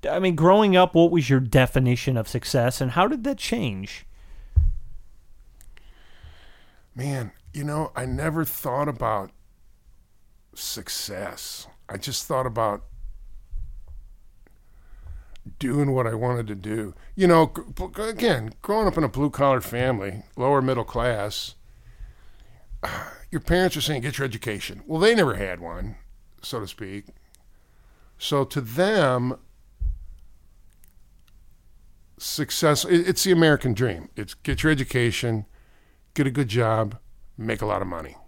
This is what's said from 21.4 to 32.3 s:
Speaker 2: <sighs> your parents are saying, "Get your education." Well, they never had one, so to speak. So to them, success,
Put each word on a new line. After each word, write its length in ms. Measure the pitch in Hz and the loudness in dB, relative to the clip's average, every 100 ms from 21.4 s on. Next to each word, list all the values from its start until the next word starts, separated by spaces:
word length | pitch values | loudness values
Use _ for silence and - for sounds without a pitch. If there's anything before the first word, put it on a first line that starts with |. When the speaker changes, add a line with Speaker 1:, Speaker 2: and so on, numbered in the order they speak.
| - - - - - - - - - - - - - - | -10 -14 -20 -20 -20 -16 -16 -16 -20 -20 -20 -20 -14 -6
Speaker 2:
<sighs> 80 | - - - - - | -4 -4 -10 -16 -6
your 100 | 160 | -6
parents 360 | - 170 185 160 | 2 4 4 2
are 40 | |
saying, 220 | 123 147 | -2 -2
"Get 160 | 127 135 | -4 -4
your 60 | 135 | -4
education." 560 | 110 - 101 - 95 - | -4 -6 -6 -8 -12 -6
Well, 140 | 160 | 2
they 140 | 202 | 4
never 200 | 233 156 | 6 4
had 260 | 95 98 87 | 2 -4 -6
one, 360 | 85 85 98 107 - - - - | -10 -8 -8 -10 -18 -20 -20 -18
so 180 | - 123 | -10 -8
to 60 | 98 | -8
speak. 380 | - 101 98 - - _ _ _ - _ _ - _ - - | -12 -12 -12 -14 -20 _ _ _ -20 _ _ -20 _ -20 -12
So 260 | - 143 | -2 -2
to 160 | 131 147 | 0 -4
them, 760 | 117 123 190 214 147 127 123 127 - - - _ - - - - - - - - - _ - - - _ - - - - _ - - - - - | -6 0 2 4 2 2 -2 -4 -12 -20 -20 _ -4 -4 -10 -18 -20 -20 -20 -20 -20 _ -20 -20 -20 _ -20 -20 -20 -20 _ -20 -20 -20 -20 -14
success, 640 | - | -10